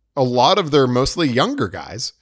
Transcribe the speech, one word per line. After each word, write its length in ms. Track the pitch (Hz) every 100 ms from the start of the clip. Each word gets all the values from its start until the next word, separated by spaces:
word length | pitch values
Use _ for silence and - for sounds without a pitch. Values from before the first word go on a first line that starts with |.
| _ -
a 80 |
lot 340 | 127 123 147 190
of 120 | 160
their 160 | 143 131
mostly 420 | 123 135 202 156
younger 400 | 120 185 285 101
guys 460 | 87 71 98 - -